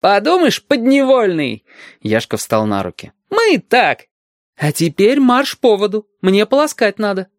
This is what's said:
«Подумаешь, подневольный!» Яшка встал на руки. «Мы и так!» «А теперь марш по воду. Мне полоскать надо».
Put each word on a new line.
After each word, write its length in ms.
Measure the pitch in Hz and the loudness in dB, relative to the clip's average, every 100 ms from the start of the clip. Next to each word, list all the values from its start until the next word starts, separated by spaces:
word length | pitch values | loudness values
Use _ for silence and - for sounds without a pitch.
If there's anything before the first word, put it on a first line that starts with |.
«Подумаешь, 600 | 185 202 226 359 311 - | 2 0 2 2 2 -2
подневольный!» 1000 | _ 277 240 277 262 262 208 165 135 107 _ - - _ | _ 0 2 2 2 2 2 -2 -6 -8 _ -20 -20 _
Яшка 340 | 107 110 - 110 | -2 -2 -2 -8
встал 300 | - 110 107 | -2 -2 0
на 160 | 98 | -4
руки. 300 | 90 - - _ _ | -6 -12 -20 _ _
«Мы 240 | 403 440 | -2 0
и 40 | 277 | 0
так!» 500 | - 247 185 - _ _ _ _ _ _ | 0 0 2 -2 _ _ _ _ _ _
«А 140 | 151 | -4
теперь 480 | - 160 151 202 285 | -2 -4 0 2 2
марш 380 | 262 247 277 - | 2 2 -2 -2
по 180 | 247 202 | 0 2
воду. 280 | 208 214 - _ | -2 -4 -10 _
Мне 240 | 185 196 | 0 0
полоскать 540 | 214 269 302 - 214 196 | 2 0 0 -2 -4 -2
надо». 300 | 208 190 190 | -4 -4 -8